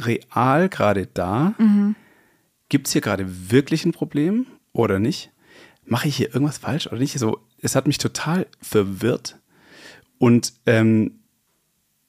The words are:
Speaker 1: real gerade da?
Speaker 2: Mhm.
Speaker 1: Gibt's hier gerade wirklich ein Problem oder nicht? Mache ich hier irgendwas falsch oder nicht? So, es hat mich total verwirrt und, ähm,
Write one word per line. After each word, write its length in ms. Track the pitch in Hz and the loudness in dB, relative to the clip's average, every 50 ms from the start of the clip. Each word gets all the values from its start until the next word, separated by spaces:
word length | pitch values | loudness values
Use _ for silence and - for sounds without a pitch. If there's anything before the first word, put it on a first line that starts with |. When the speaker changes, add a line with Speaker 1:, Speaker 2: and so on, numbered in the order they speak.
Speaker 1:
real 680 | 117 120 113 - - _ - 117 123 131 135 165 185 190 | -4 -4 -4 -4 -6 _ -2 0 2 4 4 2 2 0
gerade 380 | - - 101 104 98 98 92 | 0 0 0 2 2 0 -2
da? 480 | - - 95 87 92 104 123 160 196 220 - | -4 -4 -4 -2 -2 0 0 0 0 2 2
Speaker 2:
Mhm. 360 | 226 214 208 202 202 208 208 - _ _ _ _ _ _ _ _ _ _ _ _ _ - | 4 4 4 4 2 0 -2 -4 _ _ _ _ _ _ _ _ _ _ _ _ _ -2
Speaker 1:
Gibt's 240 | - 139 139 - | -2 -2 -2 0
hier 80 | - 151 | -2 -2
gerade 500 | - 110 98 95 95 92 90 92 92 95 | 0 0 -2 -2 -4 -6 -8 -12 -6 2
wirklich 340 | 117 139 139 - 170 156 - | 2 2 2 2 -4 -2 -2
ein 80 | 170 | -2
Problem 540 | - - 147 - - 143 151 180 214 240 254 - - _ _ _ | -2 -2 -8 -6 -2 -2 0 0 0 -2 -4 -6 -10 _ _ _
oder 260 | - - 113 101 98 95 | -2 -2 0 0 0 0
nicht? 320 | 101 143 180 - - - _ _ _ _ - - - - _ _ _ | 0 -2 -4 -6 -12 -18 _ _ _ _ -20 -20 -20 -20 _ _ _
Mache 220 | - 117 - - 151 | -4 -4 -2 -2 -2
ich 80 | 135 | -2
hier 120 | 131 104 - - | -2 -4 -2 -2
irgendwas 240 | 123 143 151 - - | -2 -2 -2 -4 -6
falsch 280 | - 104 127 170 - | -8 -6 -6 -6 -6
oder 120 | - 110 117 | -8 -6 -6
nicht? 200 | 135 143 - 135 | -4 -4 -4 -2
So, 220 | 113 110 - - _ _ _ _ | -2 -2 -2 -4 _ _ _ _
es 120 | - 113 - | -8 -2 -2
hat 120 | 135 - | 0 0
mich 120 | 147 139 - | 0 -2 -2
total 480 | - 120 - - - 151 170 185 - - - _ | -4 -6 -4 -4 -4 -2 -2 -2 -4 -6 -10 _
verwirrt 800 | - - - 107 98 98 98 92 - 120 - - - - - - _ _ _ _ _ _ - - - - - - _ _ _ - | -14 0 0 0 0 0 -4 -2 -2 -2 -2 -2 -6 -14 -18 -18 _ _ _ _ _ _ -20 -20 -20 -20 -20 -20 _ _ _ 2
und, 340 | 123 120 120 117 - - _ _ - | 4 6 6 4 2 -2 _ _ 0
ähm, 500 | 123 113 113 113 113 110 110 107 - - _ _ _ _ _ _ _ _ _ _ _ _ _ _ _ _ _ _ | 2 4 4 4 4 4 4 2 0 -4 _ _ _ _ _ _ _ _ _ _ _ _ _ _ _ _ _ _